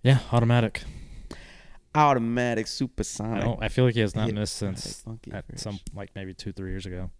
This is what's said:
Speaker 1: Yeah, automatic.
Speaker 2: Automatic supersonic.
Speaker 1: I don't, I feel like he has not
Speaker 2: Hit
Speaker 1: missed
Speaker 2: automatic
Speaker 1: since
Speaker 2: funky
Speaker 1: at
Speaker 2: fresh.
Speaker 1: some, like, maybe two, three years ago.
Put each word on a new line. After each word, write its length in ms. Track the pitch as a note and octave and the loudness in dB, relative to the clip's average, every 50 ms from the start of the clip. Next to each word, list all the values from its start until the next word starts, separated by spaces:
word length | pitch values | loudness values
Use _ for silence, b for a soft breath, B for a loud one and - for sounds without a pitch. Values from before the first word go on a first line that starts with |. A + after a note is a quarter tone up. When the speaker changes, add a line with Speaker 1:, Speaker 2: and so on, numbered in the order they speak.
| - | 8
Speaker 1:
Yeah, 160 | B2 C3+ B2 - - | 6 6 6 4 2
automatic. 500 | A#2+ A#2+ A#2 A2+ A#2+ B2 A2+ G#2 - - - B B B B B B B B B B B B B B B B B B B _ _ - | 2 4 6 6 6 4 4 2 -2 -6 -12 B B B B B B B B B B B B B B B B B B B _ _ 4
Speaker 2:
Automatic 720 | D3+ D3+ D3 C#3 B2 A#2 A#2 A#2+ B2 B2 A#2+ A#2 A2 G#2 - | 6 6 6 6 4 2 0 0 2 2 2 0 0 -2 -4
supersonic. 720 | - - C3+ B2 _ - G#2+ - - - G#2+ A2+ A2+ - | -4 -4 -4 -4 _ -6 -6 -4 -4 -6 -4 -4 -2 0
Speaker 1:
I 20 | A#2 | 0
don't, 160 | A#2 A2+ - | -2 -2 0
I 60 | A2+ G#2+ | -4 0
feel 160 | - - B2+ | 4 4 4
like 100 | B2 A2 | 4 6
he 60 | A#2 | 4
has 140 | A2 G2+ - | 0 2 0
not 120 | G#2+ G#2+ | 0 -2
Speaker 2:
Hit 100 | A2+ G#2 | 0 0
Speaker 1:
missed 260 | G#2 G#2 - - - | -2 -4 -4 -4 -4
Speaker 2:
automatic 200 | G#2 G2 F#2 - | -4 -4 -4 -6
Speaker 1:
since 180 | - - - - | -8 -10 -12 -12
Speaker 2:
funky 300 | - A2+ A2+ A2+ - - | -12 -12 -12 -12 -12 -12
Speaker 1:
at 120 | - G2 - | -12 -12 -12
Speaker 2:
fresh. 140 | - - - | -12 -12 -10
Speaker 1:
some, 200 | - G#2+ G2+ F#2+ - - - | -8 -8 -8 -8 -10 -10 -10
like, 160 | G#2+ G2+ - _ | -10 -14 -12 _
maybe 180 | G2 G2 F#2+ | -12 -12 -10
two, 200 | F2+ - - G2+ | -12 -10 -10 -10
three 180 | F#2 - F#2+ F#2 | -8 -8 -6 -6
years 160 | F2+ F#2+ F#2 | -6 -6 -6
ago. 240 | G2 F2+ F2+ F#2 F2 - | -8 -8 -6 -8 -8 -10